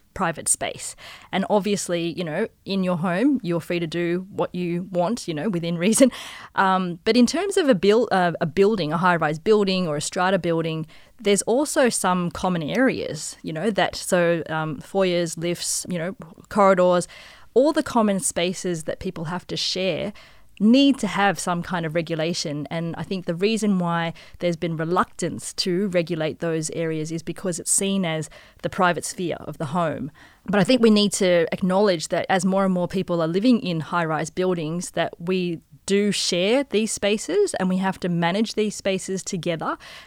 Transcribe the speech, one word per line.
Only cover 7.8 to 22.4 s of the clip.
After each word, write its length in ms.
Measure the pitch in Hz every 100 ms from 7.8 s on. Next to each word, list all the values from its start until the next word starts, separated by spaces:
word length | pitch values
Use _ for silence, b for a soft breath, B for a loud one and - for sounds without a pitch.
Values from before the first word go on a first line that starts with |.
| 196 220 226
uh, 220 | 185 175 156
a 60 | 165
building, 480 | 190 196 220 147
a 40 | 156
high-rise 420 | 180 175 156 156
building 480 | 214 214 190 185 175
or 100 | 147
a 40 |
strata 360 | - 190 180 196
building, 480 | 170 165 160 160 156 B B -
there's 220 | 202 196
also 460 | - 240 302 320 247
some 400 | - 190 180 175
common 320 | - 185 175
areas, 760 | 147 196 262 98 69 151 - -
you 100 | -
know, 200 | 160 208
that, 240 | 190 170 -
so, 480 | - 180 170 170 -
um, 300 | 160 156 -
foyers, 600 | - 196 190 175 170 165
lifts, 480 | 170 170 - - -
you 80 | 175
know, 180 | 170 - - - -
corridors, 580 | 214 196 185 180 175 - B B B B 233
all 180 | 294
the 80 | 320
common 380 | - 240 214 196
spaces 640 | - - 180 190 185 165
that 160 | - -
people 260 | 185 170 160
have 220 | 180 -
to 100 | 165
share 560 | - 185 185 160 202 B B B B -
need 380 | 214 254 277 262
to 80 | 196
have 320 | 175 202 170
some 240 | 190 170
kind 220 | 165 180 160
of 100 | 165
regulation. 720 | 160 160 160 180